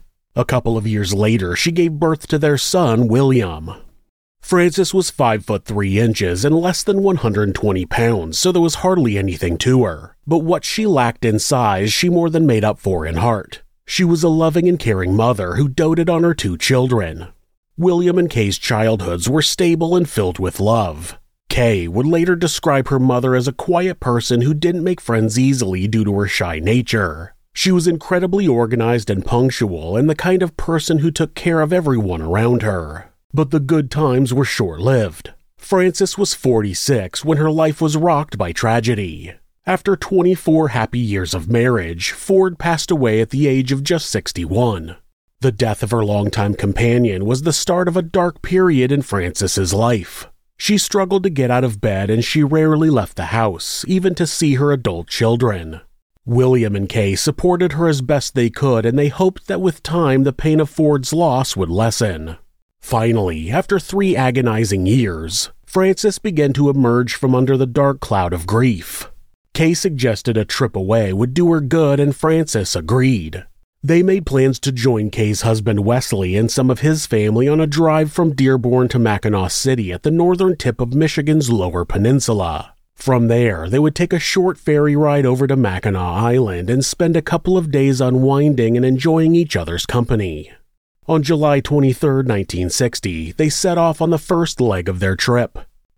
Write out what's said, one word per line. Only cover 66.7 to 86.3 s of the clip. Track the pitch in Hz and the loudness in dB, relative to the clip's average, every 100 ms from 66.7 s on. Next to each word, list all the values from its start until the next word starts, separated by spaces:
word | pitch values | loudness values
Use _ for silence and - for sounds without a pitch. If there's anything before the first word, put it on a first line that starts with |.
| 139 120 120 123 - | 4 4 2 0 -2
from | 139 | 0
under | 127 131 131 | 2 2 2
the | 131 | 0
dark | 123 139 135 | 0 0 0
cloud | - 101 87 | -2 -2 -2
of | 87 87 | -4 -2
grief. | 110 127 90 - - - - - _ _ | 0 2 0 -8 -14 -14 -18 -20 _ _
Kay | - 165 | 0 0
suggested | 170 190 143 123 104 123 110 | 2 -2 0 -2 0 -2 -2
a | 101 | -2
trip | - 120 98 | -2 -2 -2
away | 95 113 101 | 0 0 0
would | 95 123 | 0 0
do | 147 170 | 2 2
her | 165 | 2
good, | 135 165 147 139 | 2 2 2 2
and | 143 135 | 0 0
Frances | 160 160 156 110 92 87 | 0 2 0 -2 -2 -4
agreed. | 80 127 131 110 78 87 - - _ _ 143 | 0 2 2 0 -4 -12 -14 -20 _ _ 0
They | 170 | 2
made | 185 190 160 | 4 2 0
plans | 135 135 127 | 2 2 0
to | 143 | -4
join | 127 127 113 107 | 0 0 0 -2
Kay's | 117 107 101 | -2 -2 0
husband | 117 110 107 104 | 0 0 0 0
Wesley | 101 123 - 101 92 98 | 2 0 0 -2 0 0
and | 117 | 0
some | - 131 | 2 0
of | 123 | 2
his | 151 156 - | 0 -2 0
family | 110 107 113 135 | 0 2 2 2
on | 151 | 2
a | 156 | 0
drive | 147 160 156 151 | 2 2 2 0
from | - 165 | 0 0
Dearborn | 135 131 131 120 127 127 | 2 2 2 2 2 2
to | 123 | 2
Mackinac | 113 104 110 101 92 | 0 0 0 0 -2
City | - 135 127 95 | -2 -2 -2 -2
at | 87 | -4
the | 151 | 0
northern | 165 175 180 190 165 | 2 2 2 0 0
tip | 127 117 | -2 -2
of | 120 | -2
Michigan's | 135 156 - 147 156 127 | 0 0 0 0 2 2
Lower | 113 90 87 | 0 0 -2
Peninsula. | 85 101 110 135 123 107 85 76 - _ _ - | -2 0 2 2 2 -2 -2 -6 -10 _ _ -6
From | - 127 117 | 0 2 4
there, | 120 120 85 85 | 4 2 0 -2
they | 131 | 2
would | 151 | 2
take | - 175 | 0 -2
a | 175 | -2
short | - 190 185 170 | 0 0 0 -2
ferry | - 147 147 147 | 0 2 2 2
ride | 151 143 131 | 2 2 2
over | 127 135 | 2 2
to | 135 | 2
Mackinac | 104 92 107 95 | 0 -2 -2 -2
Island | 90 87 117 | -2 0 2